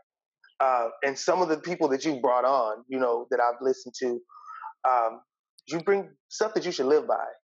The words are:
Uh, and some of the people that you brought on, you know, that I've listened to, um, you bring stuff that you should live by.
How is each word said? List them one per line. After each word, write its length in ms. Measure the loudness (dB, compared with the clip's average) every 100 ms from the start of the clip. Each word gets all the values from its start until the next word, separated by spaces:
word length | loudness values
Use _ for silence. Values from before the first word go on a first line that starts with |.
| _ _ _ _ _ -2
Uh, 300 | 0 2 0 -2
and 160 | -4 -2
some 240 | 0 2
of 80 | 2
the 80 | 0
people 280 | -2 -2 0
that 140 | 0
you 160 | -2 0
brought 240 | 2 2 4
on, 360 | 2 0 -4 -6
you 100 | 0
know, 280 | 0 0 0
that 100 | 2
I've 200 | 2 2
listened 320 | 0 -2 -4 -6
to, 180 | -4 -4 -8 -20 -20 -16 -16 -4 0
um, 320 | 2 0 -4 _ _ _ _ -10
you 140 | -4
bring 280 | 0 0 -2 -12 _
stuff 240 | -4 -2
that 100 | -2
you 80 | -4
should 140 | -2 2
live 200 | 2 2
by. 200 | -2 -4 -12